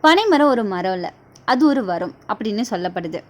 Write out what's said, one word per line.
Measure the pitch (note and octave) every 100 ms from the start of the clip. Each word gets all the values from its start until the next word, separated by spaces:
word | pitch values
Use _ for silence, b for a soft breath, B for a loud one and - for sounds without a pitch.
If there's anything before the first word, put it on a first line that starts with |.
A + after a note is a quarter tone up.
பனைமரம் | D#4 F4 A4 D4+ D4
ஒரு | B3
மரம் | G#3+ F3+ F#3 F#3
இல்ல, | F3 - _ - -
அது | B3+ D4+
ஒரு | C#4 G3+
வரம் | E3+ F3 - -
அப்படின்னு | - A3 G#3 A#3+
சொல்லப்படுது. | F#3 F3+ F3+ E3+ D#3